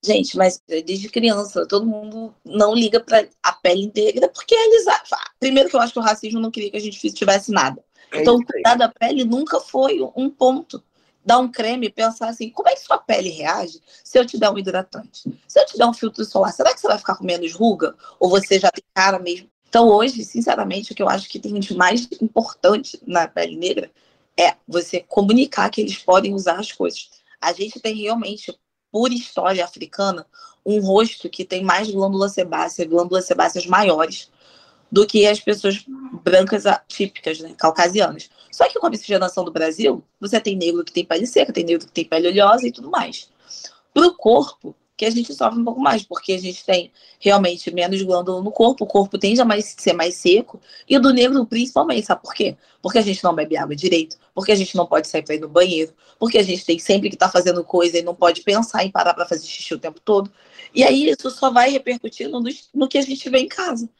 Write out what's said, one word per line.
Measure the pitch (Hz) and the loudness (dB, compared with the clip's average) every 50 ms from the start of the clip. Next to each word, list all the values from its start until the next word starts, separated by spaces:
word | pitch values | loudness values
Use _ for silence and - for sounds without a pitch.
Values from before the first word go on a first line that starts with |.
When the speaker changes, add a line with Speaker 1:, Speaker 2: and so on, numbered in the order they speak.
| - | 0
Speaker 1:
Gente, | 202 214 208 196 - - 185 | 2 0 0 0 -2 0 2
mas | 190 185 185 - _ _ | 2 2 2 -2 _ _
desde | 165 160 165 160 185 196 196 220 | -6 -6 -6 -6 -8 -8 -8 -6
criança, | - 233 226 233 214 202 208 196 - 185 - - | -4 0 0 0 0 0 -4 -6 -6 -6 -4 0
todo | 196 202 220 | -2 -2 0
mundo | 226 214 214 214 214 214 226 226 220 _ _ _ | -2 -6 -6 -10 -14 -14 -14 -14 -14 _ _ _
não | - - 214 208 208 220 | -8 0 2 2 4 4
liga | 240 233 214 208 233 | 2 0 2 0 0
pra | 233 - - 220 208 - _ _ _ | 0 4 2 2 2 2 _ _ _
a | - | -6
pele | - _ _ 180 175 190 196 214 - | -6 _ _ 2 2 2 -2 -4 -2
negra | 208 208 214 202 240 254 359 | 0 0 0 2 2 0 -2
porque | - - - - 466 | -2 -6 -2 0 2
eles | 440 453 440 440 453 370 349 | 4 6 6 6 6 4 4
a-, | - - - - - - - - _ _ | 0 0 -2 -6 -8 -8 -8 -12 _ _
primeiro | - 269 262 277 277 359 | -4 0 2 2 2 2
que | - | 2
eu | 262 | 0
acho | 233 240 - | 0 0 -2
que | 254 | -2
o | |
racismo | 226 220 214 220 - 214 220 226 | 0 0 0 -2 -4 -8 -6 -4
não | 226 226 | -4 -6
queria | 226 226 208 202 | -6 -8 -10 -8
que | 202 214 | -8 -8
a | |
gente | 208 214 196 - | -10 -10 -12 -6
fiz-, | - 208 202 | -6 -6 -4
tivesse | - - 196 196 202 196 - | -2 2 2 2 2 0 0
nada. | 214 185 143 135 135 - _ _ _ _ _ _ | 0 0 0 0 -2 -8 _ _ _ _ _ _
Speaker 2:
É | - 151 | -4 0
Speaker 1:
Então, | 156 240 240 | 4 4 4
Speaker 2:
isso | 247 240 _ - | 4 2 _ -8
aí. | - - | 0 2
Speaker 1:
cuidar | 226 247 | 4 4
da | 240 240 226 | 4 2 0
pele | - _ 226 240 285 285 254 | 0 _ -2 -2 0 0 0
nunca | 226 233 254 302 311 - - | 0 0 -2 -2 -2 -2 -4
foi | - - - 254 262 277 - - 262 262 _ | -4 -2 -2 0 2 2 2 -2 -4 -6 _
um | - 262 277 | -6 -6 -6
ponto. | - _ 254 254 262 285 330 _ - - _ _ _ _ _ _ _ _ _ | -2 _ 2 2 2 2 -6 _ -16 -18 _ _ _ _ _ _ _ _ _
Dar | 190 233 247 | 2 2 2
um | 262 247 | 2 0
creme | 247 - 226 220 240 254 240 208 | -4 -6 -4 -4 -4 -4 -4 -6
e | |
pensar | - - 220 226 226 - 233 226 | -4 -2 -2 -2 -2 -4 -8 -8
assim, | 233 233 233 220 | -8 -8 -12 -12
"Como | _ - 392 - | _ 2 2 2
é | 539 | 2
que | 539 | 2
sua | - - 339 - | -2 -4 -4 -4
pele | _ - 214 190 185 185 | _ -2 -2 -2 -2 -4
reage | 160 156 143 151 170 - - 175 160 - _ _ _ - _ | -8 -6 -4 -4 -4 -4 -4 -8 -12 -20 _ _ _ -20 _
se | - - 254 | 2 2 2
eu | 254 | 2
te | 247 - 220 | 2 -2 0
der | 214 208 | 0 0
um | 196 202 | 0 0
hidratante? | 196 190 180 185 190 _ - - - - _ - - - - _ _ _ | -6 -4 -4 -6 -6 _ -14 -20 -20 -20 _ -16 -14 -14 -14 _ _ _
Se | - - | 2 2
eu | 571 | 2
te | - - - | 2 2 0
der | 240 | 0
um | 240 233 | 0 0
filtro | - - 220 - - 220 | -2 -6 -8 -6 -6 -10
solar, | - - 202 190 180 180 | -4 0 0 0 0 0
será | - 262 311 508 | 0 0 0 0
que | - | 0
você | - 415 | -2 -2
vai | - 208 | -2 -2
ficar | - - 190 - | -2 -6 -8 -6
com | 190 | -4
menos | 185 175 175 175 165 165 | -6 -6 -6 -6 -8 -4
ruga? | 175 220 233 202 160 160 156 - _ _ - - _ | 0 0 0 2 0 -2 -6 -6 _ _ -20 -6 _
Ou | 180 185 | 0 2
você | 180 196 196 - 202 190 | 2 2 2 2 0 2
já | 190 185 | 2 0
tem | - - - _ _ | 0 -2 -16 _ _
cara | 190 185 196 190 180 | 0 2 2 2 0
mesmo?" | 185 175 175 185 190 _ _ _ _ _ | -4 -6 -8 -8 -10 _ _ _ _ _
Então, | - 233 233 233 | 4 6 6 8
hoje, | 208 208 226 269 254 233 - | 6 6 4 2 -2 -6 -12
sinceramente, | - - 233 233 - - - 208 196 180 196 208 - 208 | -8 -6 -4 -2 -2 -2 -2 -2 -4 -6 -8 -8 -10 -6
o | |
que | - 202 | -2 0
eu | 190 | 0
acho | - 196 196 - | 0 -2 -4 -8
que | - 202 | -16 -12
tem | - 214 202 202 | -10 -8 -6 -6
de | 196 - 196 | -6 -6 -2
mais | 180 180 180 202 240 240 - - - | 0 2 2 2 0 -4 -6 -8 -6
importante | - 220 _ - 226 - - _ - 180 208 214 277 - - - _ | -6 -2 _ -2 -4 -4 -10 _ 2 2 2 2 -2 -10 -16 -16 _
na | - 175 175 165 - | -4 -2 -2 -2 -2
pele | _ 175 170 170 160 156 | _ -6 -6 -6 -6 -6
negra | 170 180 - 208 - - _ _ _ _ _ _ _ _ _ - | -4 -4 -4 -4 -6 -10 _ _ _ _ _ _ _ _ _ 0
é | 175 170 - _ _ - | 2 2 0 _ _ -6
você | - 175 170 - - 175 | -4 -4 -4 -4 -8 -8
comunicar | - _ - 208 202 196 220 247 269 - - - 190 202 | -8 _ -2 0 2 4 4 4 2 2 0 -2 -2 -2
que | 202 - | -2 -4
eles | 214 202 196 - | -6 -6 -6 -8
podem | - - 185 190 196 196 202 | 0 4 4 4 4 2 -4
usar | 196 185 185 165 180 | -4 -2 -2 -2 -2
as | 214 - | -4 -10
coisas. | - _ 190 170 - - - _ _ _ _ _ _ _ | -8 _ -6 -6 -4 -8 -16 _ _ _ _ _ _ _
A | - 160 180 | -4 -4 -4
gente | - 196 220 - 254 | -4 -8 -10 -10 -8
tem | _ 220 220 | _ -8 -8
realmente, | 214 208 208 226 233 220 - 208 214 - - - _ _ _ _ _ _ _ | -6 -6 -4 -4 -4 -6 -8 -10 -12 -14 -18 -18 _ _ _ _ _ _ _
por | _ 214 233 262 | _ -2 0 0
história | 247 240 240 - - - 185 180 190 185 175 | -2 -4 -8 -8 -8 -2 -2 0 0 0 -2
africana, | 170 - - 165 - - - 196 196 185 170 156 _ _ - - - _ _ _ | -6 -6 -16 -18 -16 -6 -4 -4 -2 -4 -6 -10 _ _ -20 -20 -20 _ _ _
um | - 208 214 | -2 -2 0
rosto | 196 190 190 202 226 226 - - - 175 | 2 4 4 4 4 2 -2 -10 -14 -16
que | - - 185 | -12 -12 -10
tem | - 185 185 190 | -8 -6 -6 -2
mais | 190 175 185 214 214 | 0 0 0 0 -2
glândula | 202 196 190 196 196 196 196 202 | -2 -2 -2 0 0 0 -2 -2
sebácea, | 196 - 180 175 160 156 165 165 - - 175 160 | -2 -4 -4 -4 -4 -4 -4 -6 -4 -6 -6 0
glândulas | 160 170 175 175 180 185 185 | 0 0 0 2 -2 -2 0
sebáceas | - 180 175 170 170 - 185 165 175 | -2 0 0 0 0 0 -4 -4 0
maiores | 185 190 214 196 165 156 160 - - - - _ _ _ _ _ _ _ _ _ _ _ _ _ | 2 2 4 2 2 2 0 -2 -4 -12 -18 _ _ _ _ _ _ _ _ _ _ _ _ _
do | - - 208 | 4 4 4
que | 208 - 220 202 208 | 4 4 4 4 4
as | 208 208 | 4 2
pessoas | - - 208 202 - 196 196 202 - - - - - - - 175 _ | 0 -2 -4 0 0 -2 -2 -2 -8 -14 -18 -16 -16 -16 -16 -6 _
brancas | 180 180 185 190 196 - 202 202 | 4 4 4 4 4 0 0 2
atípicas, | 202 196 - _ _ - - 208 196 _ - _ 160 160 151 | 2 0 0 _ _ -6 -6 -6 -6 _ -10 _ -8 -8 -8
né, | 160 160 - | -10 -18 -12
caucasianas. | _ - 160 160 - 175 175 180 214 196 165 156 156 - _ _ _ _ _ | _ 0 0 2 2 0 2 2 2 0 0 -2 -8 -18 _ _ _ _ _
Só | - - - 523 | 0 0 0 0
que | - - | 2 -2
com | - 339 | -2 -2
a | |
miscigenação | - 214 - - 202 190 185 180 - - 180 | -4 -4 -6 -2 -2 0 0 -2 -4 -4 -6
do | 170 | -4
Brasil, | 160 160 160 160 156 - 226 - - - - _ _ _ | -4 -4 -2 -2 -4 0 0 0 0 -2 -8 _ _ _
você | - 202 247 220 | -8 -2 -2 -2
tem | - 208 196 | -2 -2 -4
negro | 190 175 170 170 170 170 | -2 -2 -2 -2 -2 -4
que | - | -4
tem | _ 180 170 | _ -6 -4
pele | _ 170 165 214 247 | _ -4 -4 -4 0
seca, | - - - - - | 2 0 0 2 -2
tem | - 170 | -6 -2
negro | 165 170 165 165 | -2 -2 -2 -2
que | _ _ | _ _
tem | - 160 | -8 -6
pele | - 160 160 170 175 | -2 -2 0 0 0
oleosa | 185 202 202 196 220 254 254 240 | 2 4 6 6 4 4 2 -4
e | |
tudo | 240 - 240 277 | -8 -10 -12 -6
mais. | 359 330 - - 240 - - _ _ _ _ _ - - - - _ _ _ _ _ | -4 -4 -4 -6 -10 -16 -20 _ _ _ _ _ -20 -20 -20 -20 _ _ _ _ _
Pro | - 320 359 349 | 4 4 4 2
corpo, | _ - 214 226 269 285 - - _ _ - - _ _ _ _ _ | _ 2 4 4 4 4 0 -8 _ _ -20 -20 _ _ _ _ _
que | 220 | -4
a | 220 | -2
gente | 226 233 233 - - | -2 -2 -4 -6 -4
sofre | - 247 220 220 233 | -2 -2 0 0 0
um | 233 | -4
pouco | 233 233 254 | -4 -4 0
mais, | 269 - 233 220 202 | 0 0 0 0 -2
porque | _ 175 - - - 190 | _ -12 -12 -6 -4 -6
a | 185 | -4
gente | 185 185 180 - - | -4 -10 -12 -10 -2
tem | - 190 180 170 - _ _ _ _ _ _ | -2 -2 -2 -2 -6 _ _ _ _ _ _
realmente | - 202 202 202 196 180 175 170 - - | 2 4 4 6 4 2 -2 -4 -8 -8
menos | 170 175 175 180 190 190 | -4 -2 -2 -2 -2 -4
glândula | 196 185 185 175 180 180 185 185 | -2 0 0 0 0 -2 -6 -4
no | 190 208 | -4 -6
corpo, | 214 - 233 233 262 - 214 | 0 4 4 4 4 0 -6
o | 196 | 0
corpo | - 208 202 196 - 196 | 2 2 2 2 -2 -2
tende | - 196 220 240 | 0 2 2 4
a | 254 | 4
mais, | 233 214 208 214 - - - | 2 2 0 -2 -8 -12 -4
ser | - 208 170 | 0 0 0
mais | 170 165 175 175 | 0 0 -4 -4
seco, | - - 180 180 214 247 _ - - _ _ - - _ _ | -2 2 4 4 4 4 _ -14 -20 _ _ -20 -20 _ _
e | 262 277 | 2 4
o | |
do | 240 277 262 | 6 6 4
negro | 247 240 254 269 277 240 | 4 4 4 2 0 0
principalmente, | 226 - 226 240 262 - 269 294 330 269 226 214 - | 0 -2 -4 -4 -2 0 0 0 0 0 -4 0 0
sabe | 233 - | -2 -2
por | _ - - | _ -14 -6
quê? | - 220 185 - _ _ _ _ _ | -4 -4 -4 -4 _ _ _ _ _
Porque | _ 190 - 240 | _ 0 2 2
a | |
gente | 214 202 190 - - | 2 2 -2 -2 0
não | 180 165 | -2 0
bebe | 160 156 156 165 | 0 -2 -4 -4
água | 175 170 151 147 | -6 -4 -6 -8
direito, | 147 160 185 175 165 160 160 - _ _ _ _ | -6 -2 0 0 0 0 -2 -10 _ _ _ _
porque | 185 190 190 | -10 0 2
a | 214 | 2
gente | 196 190 - - | 2 2 -2 -2
não | 180 175 | -2 -2
pode | 170 - 156 156 - | 2 0 -2 -2 -2
sair | - 160 151 | -6 -8 -6
pra | - 151 | -4 -8
ir | 156 | -8
no | 156 151 | -8 0
banheiro, | 147 170 180 190 175 156 160 160 _ _ _ _ _ _ | 4 4 4 4 2 -4 -4 -6 _ _ _ _ _ _
porque | 220 233 226 226 | -4 0 2 2
a | 202 | 2
gente | 185 180 185 - | 2 -2 -8 -2
tem | - 165 165 | -2 -2 -2
sempre | - - 196 202 - 208 | 0 0 0 0 0 -4
que | - | -2
tá | - 180 196 | 0 0 2
fazendo | - 180 180 180 175 175 170 | 2 2 2 2 0 -2 -4
coisa | - - 180 170 175 170 170 | -2 0 0 0 2 0 -2
e | |
não | 170 175 175 | -4 -4 -4
pode | _ 180 175 170 - | _ 2 2 2 0
pensar | - - 196 214 233 - - - 185 | -2 -2 0 0 -2 -2 -2 -4 -4
em | 196 | -2
parar | 196 - 175 175 - | -2 -2 0 0 0
pra | - 175 | -2 -2
fazer | - 175 156 156 | -4 -4 -8 -8
xixi | - - - - - 165 | -12 -16 -14 -10 -10 -10
o | 147 | -8
tempo | - 165 156 - | -8 -12 -12 -10
todo. | _ - 208 202 196 196 _ _ _ _ _ - - - _ | _ 0 0 0 0 -2 _ _ _ _ _ -20 -20 -8 _
E | 240 262 | 2 4
aí | 262 262 269 294 311 | 4 4 4 2 0
isso | 294 - - 262 | 0 -2 -4 -10
só | 240 - - 269 | -6 -2 -2 2
vai | 240 240 240 269 | 4 4 4 4
repercutindo | 277 269 - - 247 240 - 226 - - 240 - - 247 | 2 -2 -4 -4 -6 -6 -8 -14 -12 -10 -12 -10 -6 -6
no, | 233 240 294 - - _ _ | -6 -6 -8 -12 -16 _ _
no | 277 269 269 | -2 -2 0
que | - 285 | 0 -2
a | |
gente | 277 269 269 269 - 269 | -2 0 -6 -10 -8 0
vê | 254 262 | 0 0
em | 262 392 | 0 0
casa. | - - 370 359 277 226 233 233 _ _ | -6 -8 -6 -6 -6 -6 -8 -12 _ _